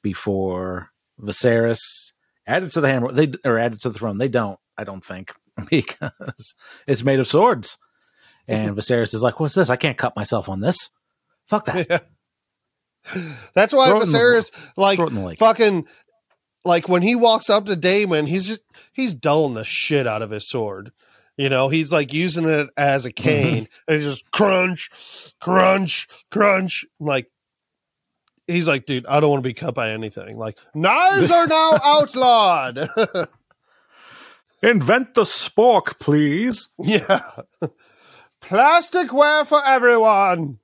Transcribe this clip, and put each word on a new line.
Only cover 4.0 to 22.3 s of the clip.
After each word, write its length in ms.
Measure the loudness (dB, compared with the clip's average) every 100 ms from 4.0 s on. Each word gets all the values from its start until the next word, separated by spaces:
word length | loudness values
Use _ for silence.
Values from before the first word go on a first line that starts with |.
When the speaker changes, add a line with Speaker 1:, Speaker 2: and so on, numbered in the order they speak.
| -8 -4
Speaker 1:
They 100 | -2
don't, 320 | -2 -4 -10 _ -16
I 60 |
don't 200 | -14 -14
think, 280 | -16 -16 -16 -20 _
<laughs> 200 | -18 -2
because 840 | -2 -2 -10 -14 _ -16 -16 -18 -20 -20 -20 -4
it's 160 | -2
made 160 | 2 0
of 80 | 2
swords. 500 | 2 2 0 -6 -16 _ _ _ _ _ _ -6
And 300 | -4 -2 -4
Speaker 2:
<laughs> 0 |
Speaker 1:
Viserys 380 | -2 0 0
is 80 | 0
like, 180 | -2 -2
"What's 140 | -2
this? 160 | 0 0
I 60 | 0
can't 220 | -2 -2
cut 160 | -6
myself 340 | -4 -4 -4 -4
on 120 | -4
this. 300 | -2 -4 -6 _ _ _ _ _ _
Fuck 160 | -4
that." 220 | -4 -6 -2
Speaker 2:
Yeah. 80 | -4 _ _ _ _ _ _ _ _ _ _ -14 -12 -12 -16 -6
That's 180 | 0 2
why 160 | 4 4
Speaker 1:
Throw 120 | 4
it 60 | 2
in 60 |
the 60 | 2
Speaker 2:
Viserys, 320 | 4 2 0 -14 -18 0
like, 220 | 0 2
Speaker 1:
throw 80 | -2
it 40 |
in 60 | -4
the 80 |
lake. 140 | -8 2
Speaker 2:
fucking, 480 | 2 4 2 0 -6 _ _ _ _ _ _ _
like, 240 | 0 0 2
when 140 | 0
he 120 | 2 2
walks 320 | 4 2 2
up 160 | 0 0
to 80 | -2
Daemon, 500 | 0 2 2 0 0
he's 200 | -4 -6
just, 120 | -10 _ _ _
he's 220 | -6 -6
dulling 400 | -2 0 2 0
the 80 | -4
shit 460 | -8 -6 -2 -2 -2
out 140 | -4
of 80 | -6
his 180 | -10 -8
sword. 420 | -6 -6 -8 -16 _ _ _ _ -4
You 120 | 0
know, 200 | 2 2
he's, 240 | 0 0
like, 200 | -2 -2
using 360 | -2 -2